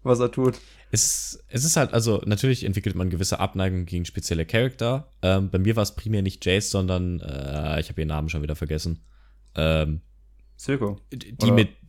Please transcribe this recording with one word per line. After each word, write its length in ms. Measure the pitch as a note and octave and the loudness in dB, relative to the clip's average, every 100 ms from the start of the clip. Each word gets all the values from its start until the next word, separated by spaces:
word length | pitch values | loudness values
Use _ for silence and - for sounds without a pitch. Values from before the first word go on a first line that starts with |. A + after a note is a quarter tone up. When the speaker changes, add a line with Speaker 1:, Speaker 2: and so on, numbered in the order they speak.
Speaker 1:
was 160 | B2+ A#2+ | 0 2
er 120 | A#2+ | 2
tut." 280 | C3 B2+ - - - - | 2 0 0 -8 -20 -4
Speaker 2:
Es, 520 | A#2 - - - - - | 0 0 -2 -6 -12 -8
es 160 | A2+ D#3 | -2 0
ist 120 | D#3+ | 2
halt, 160 | B2+ | 2
also, 280 | A#2 A2+ G2+ - | 2 2 0 0
natürlich 380 | G#2 C3 B2 | 0 2 0
entwickelt 320 | - F#2+ G2 F2 | 0 -2 -2 -2
man 140 | F#2 | -2
gewisse 280 | E2+ F2+ - | 0 -2 -2
Abneigung 460 | F#2+ F#2+ F#2 F#2 E2+ | -2 0 0 -2 -4
gegen 200 | F2 E2+ | -4 -6
spezielle 400 | - - E2 D#2+ | -6 -4 -2 0
Charakter. 640 | A2+ C3 - A#2 C3+ - - | 0 0 -2 -2 -2 -6 -2
Ähm, 280 | F#2 F#2+ F#2+ | 2 2 2
bei 80 | F#2 | 2
mir 160 | G2+ A2 | 2 2
war's 200 | G2+ - | 0 -2
primär 280 | G#2+ G#2+ | -4 -2
nicht 200 | F#2+ - F2+ | -2 -2 0
Jace, 240 | F#2+ - | 0 2
sondern, 480 | G2 F#2 F2+ F2+ F2 | 0 0 0 -2 -4
äh, 580 | - C#2 C#2 D2 D#2 D2+ | -6 -8 -6 -4 -2 -2
ich 100 | - | -4
hab 80 | - | -4
ihren 100 | D#2 | -2
Namen 220 | D2+ D#2 | -2 -2
schon 120 | D2+ | -4
wieder 140 | D2 D2+ | -4 -4
vergessen. 480 | D2+ D#2 E2+ D#2+ - - - - - - | -4 -4 -4 -6 -10 -20 -20 -20 -10 0
Ähm, 460 | D#2+ D#2 D2+ D#2 - - - - - - | 2 2 2 -2 -8 -20 -20 -20 -20 -10
Speaker 1:
Silco. 400 | - C#3 G#2 G2+ - | -4 -2 -2 -6 -12
Speaker 2:
d-, 180 | C3 - | -16 -12
die 140 | - A#2 | 0 6
Speaker 1:
Oder? 100 | A2+ | 6
Speaker 2:
mit, 140 | G2 - | 6 0